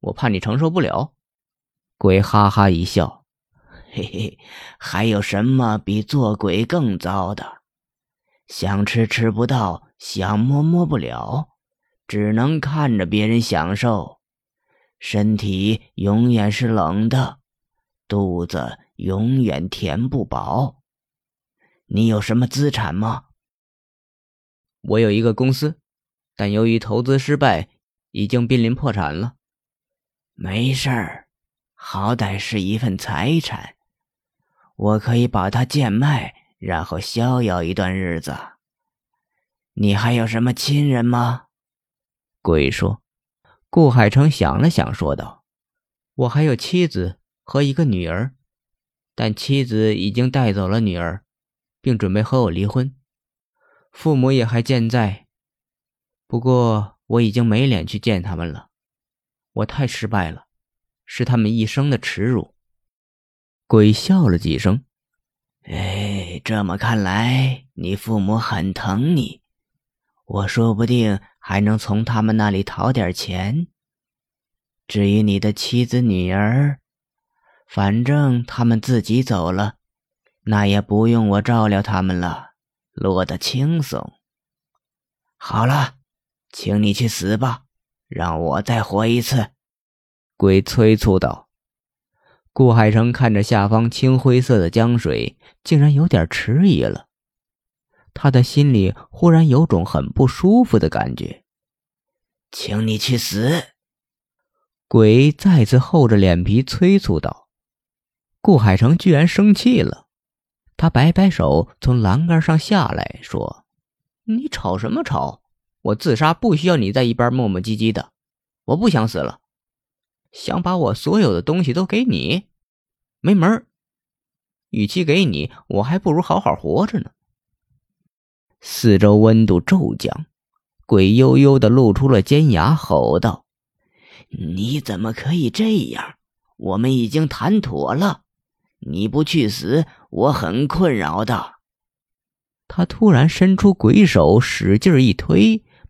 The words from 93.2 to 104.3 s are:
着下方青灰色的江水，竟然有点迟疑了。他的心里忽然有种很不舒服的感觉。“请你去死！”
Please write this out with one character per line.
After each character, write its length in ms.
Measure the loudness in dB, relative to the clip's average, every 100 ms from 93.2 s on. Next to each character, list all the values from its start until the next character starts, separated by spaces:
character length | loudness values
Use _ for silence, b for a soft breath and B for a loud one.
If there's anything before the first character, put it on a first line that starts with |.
| 2
着 120 | 2
下 240 | 2 2 2
方 200 | 2 0
青 300 | 0 2 4
灰 220 | 4 2
色 180 | 4 2
的 100 | 2
江 300 | 2 2 0
水， 400 | -2 -4 -6 b b b
竟 160 | 0 4
然 160 | 4
有 140 | 4 4
点 200 | 2 0
迟 400 | -2 -2 2 4
疑 140 | 4
了。 240 | 0 -4 -12 _ _ _ _ _ _ _ _ _ _
他 160 | -2 2
的 140 | 4
心 320 | 4 2 4
里 180 | 4 2 B B
忽 220 | 2 4
然 180 | 6 6
有 160 | 4
种 220 | 4 2 0
很 220 | -4 -2
不 180 | 2 0
舒 380 | 2 4 4
服 120 | 4 2
的 120 | 2
感 260 | -2 -4
觉。 300 | -6 -10 -14 _ _ _ _ _ _ _ _ _ _ _
“请 340 | -14 -6 -2
你 140 | -2 -2
去 180 | -2 -2
死！” 520 | -2 -2 -2 -2 -6 _ _ _ _ _ _